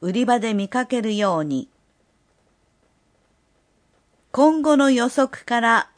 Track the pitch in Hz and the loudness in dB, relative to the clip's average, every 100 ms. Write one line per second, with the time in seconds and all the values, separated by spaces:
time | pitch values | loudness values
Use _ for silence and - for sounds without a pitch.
0 | 175 202 247 240 226 202 196 254 247 247 | -6 -2 0 0 0 -4 -4 -4 -4 -4
1 | 220 208 196 165 151 131 - _ _ _ | -4 -2 -2 -2 -2 -6 -8 _ _ _
2 | _ _ _ _ _ _ _ _ _ _ | _ _ _ _ _ _ _ _ _ _
3 | _ _ _ _ _ _ _ _ _ _ | _ _ _ _ _ _ _ _ _ _
4 | _ _ _ - 302 320 302 285 277 247 | _ _ _ 2 2 4 2 2 4 2
5 | 247 - 262 - - 240 233 226 - | 0 0 -2 -4 -6 -2 2 0 -2